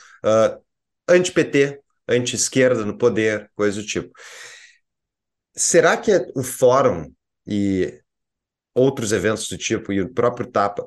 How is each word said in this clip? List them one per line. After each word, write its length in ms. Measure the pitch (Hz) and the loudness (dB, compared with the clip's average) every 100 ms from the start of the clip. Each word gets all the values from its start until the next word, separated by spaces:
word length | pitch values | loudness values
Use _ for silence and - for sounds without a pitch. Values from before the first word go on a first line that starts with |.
| - - | -20 -6
ah, 320 | 110 110 110 - _ _ _ _ - | 0 2 2 0 _ _ _ _ 2
anti-P 340 | 180 180 - | 2 2 0
T, 360 | 131 139 139 143 _ _ - | 0 2 0 -2 _ _ -2
anti-esquerda 800 | 123 123 110 - 135 127 120 104 | -2 0 -4 -2 2 2 2 -2
no 100 | 101 | 0
poder, 540 | 123 107 110 107 - | 0 2 0 -2 -6
coisa 240 | - 104 101 | -4 -2 -2
do 80 | 104 | -6
tipo. 240 | 90 - - - - - - - _ _ _ _ _ _ _ _ | -8 -8 -12 -20 -20 -20 -20 -20 _ _ _ _ _ _ _ _
Será 440 | - - 175 160 220 | -6 2 4 4 2
que 140 | 220 | 2
é 140 | 185 - | 0 0
o 80 | 131 | -6
fórum 720 | 127 - 127 131 131 90 78 - _ _ - | -8 0 4 4 2 0 -8 -18 _ _ -6
e 520 | 104 101 95 85 - _ _ _ _ _ _ _ | -2 0 0 -2 -6 _ _ _ _ _ _ _
outros 380 | - 131 - 113 | 0 0 0 -2
eventos 380 | 104 98 107 - | -2 -2 -4 -6
do 80 | 92 | -10
tipo, 340 | - 110 - | -6 -4 -2
e 80 | 98 | -4
o 80 | 90 | -2
próprio 380 | 101 120 - 117 | -2 -2 -2 -4
Tapa, 400 | - 101 - | -2 -2 -4